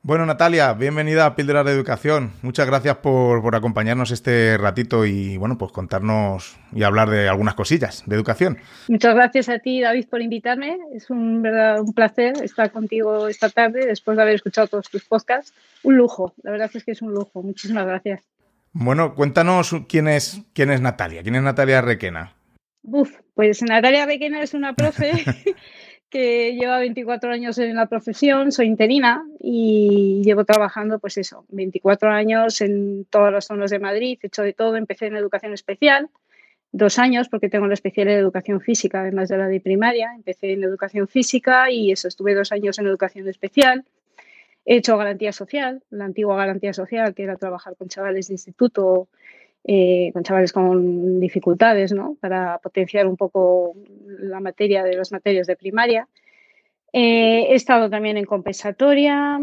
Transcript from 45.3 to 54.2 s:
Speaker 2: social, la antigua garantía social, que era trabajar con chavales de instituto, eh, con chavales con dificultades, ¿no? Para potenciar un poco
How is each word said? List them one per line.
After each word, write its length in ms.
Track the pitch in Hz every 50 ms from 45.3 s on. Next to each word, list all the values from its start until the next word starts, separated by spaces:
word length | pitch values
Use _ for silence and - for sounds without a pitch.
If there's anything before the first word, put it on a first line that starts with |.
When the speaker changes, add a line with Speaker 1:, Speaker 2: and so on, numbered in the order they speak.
Speaker 2:
social, 520 | 202 - 202 _ - 285 277 254 262 262 _ _
la 140 | - 208 202
antigua 300 | 196 185 - 208 208 196
garantía 360 | 196 196 196 196 196 202 202 190
social, 400 | 190 185 - 233 226 226 208 185
que 80 | -
era 140 | 196 196 190
trabajar 400 | 180 196 185 180 175 - 190 180
con 120 | _ 190
chavales 420 | 180 - 196 196 196 190 190 185 196
de 40 | 196
instituto, 760 | 180 - 190 180 _ 247 240 _ 208 196 185 185 185 185 _ _ _ _ - - _ _ _ _ _ _
eh, 460 | - 202 196 185 180 185 180 180 170 -
con 100 | 180 170
chavales 300 | - 190 190 185 175 -
con 680 | 196 185 180 185 180 180 180 175 175 175 185 185 185
dificultades, 720 | 185 180 - 190 - 185 175 185 226 233 220 202 196 185
¿no? 240 | 202 196 - 302 302 _
Para 380 | - 185 185 185 185 175 170 175
potenciar 460 | _ 185 _ 196 185 175 - 208 202
un 100 | 190 185
poco 580 | 180 202 180 _ 190 185 180 180 180 175 175 175 196 208 _ 202 208 208 202 202 190